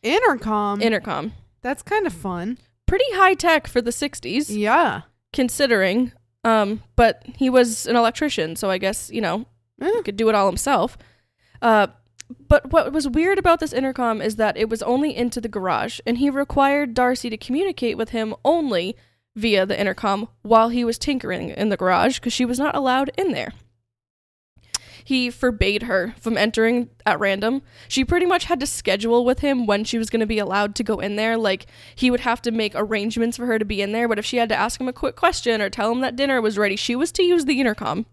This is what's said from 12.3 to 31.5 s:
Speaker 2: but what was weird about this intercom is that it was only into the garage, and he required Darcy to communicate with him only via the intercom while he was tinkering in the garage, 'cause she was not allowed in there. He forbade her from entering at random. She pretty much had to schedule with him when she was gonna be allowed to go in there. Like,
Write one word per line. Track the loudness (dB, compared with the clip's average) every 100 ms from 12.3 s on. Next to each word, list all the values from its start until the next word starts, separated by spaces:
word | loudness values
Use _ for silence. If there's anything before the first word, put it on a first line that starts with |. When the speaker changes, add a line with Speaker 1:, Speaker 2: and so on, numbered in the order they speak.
| -20 2
Speaker 2:
but | 2 4
what | 2 2
was | -2 -2
weird | 0 2 2
about | 2 2
this | 0
intercom | -2 -4 -2 -2 -2
is | -4 0
that | -2 0
it | -2
was | -2
only | -2 0 0 -2
into | -4 -4
the | -6
garage, | -4 -2 -2 -2 -6 -4
and | 0
he | 0
required | 0 -2 2 2 2 -2
Darcy | 0 0 0 -4
to | -10
communicate | -4 -2 -2 -2 -4 -4
with | -4
him | -4 -6 -2 0
only | 2 2 -2 -4 -8 _ _ _ -4
via | 0 2 2
the | 0
intercom | -2 -2 -2 -2 -4 _
while | 4 4 4
he | 2 -2
was | -2
tinkering | -2 -4 -4 -6 -6
in | -2 -2
the | 0
garage, | 2 4 2 0
'cause | -6
she | -2 -2
was | 0
not | -2 0
allowed | 0 0 0 -2
in | -2
there. | -2 -6 -12 _ _ _ _ _ _ _ _ _ _ _ -14 -14 -20
He | -4 -2 -2
forbade | 0 -2 0 -2 -2
her | -2 -2 -2 -6
from | -4 0
entering | 0 2 2 2 -2 _ -2
at | 0
random. | 0 0 -2 -2 -6 -20 -6
She | -4
pretty | 0 2 2
much | 0 0
had | -2
to | -2
schedule | -4 -2 -2 2 2
with | 2 0
him | 0 0 0
when | 0 0
she | -4
was | -2
gonna | -2 0
be | -2
allowed | 0 0 0 -2
to |
go | -4 -2
in | -2 -2
there. | 0 0
Like, | 0